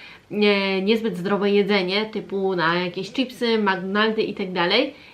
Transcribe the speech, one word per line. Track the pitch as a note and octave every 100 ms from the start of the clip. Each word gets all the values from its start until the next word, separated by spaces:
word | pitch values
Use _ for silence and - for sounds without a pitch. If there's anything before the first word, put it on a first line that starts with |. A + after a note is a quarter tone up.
| - - -
nie-, | G#3 G#3 G3+ G3 F#3+
niezbyt | G3 A3+ A3 F3
zdrowe | F#3 G3+ G3+
jedzenie, | G3+ F#3+ G3+ F3+ G3+ G#3+
typu | G3+ - G3 F#3+ F3+
na | D#3+
jakieś | F3 F3+ F#3 F#3+
chipsy, | - B3 - A#3 A3
McDonaldy | G3+ F#3 F#3+ G3+ A3 A3
i | G3+
tak | G#3 F#3
dalej. | F3+ F3 G#3+ C#4+ - -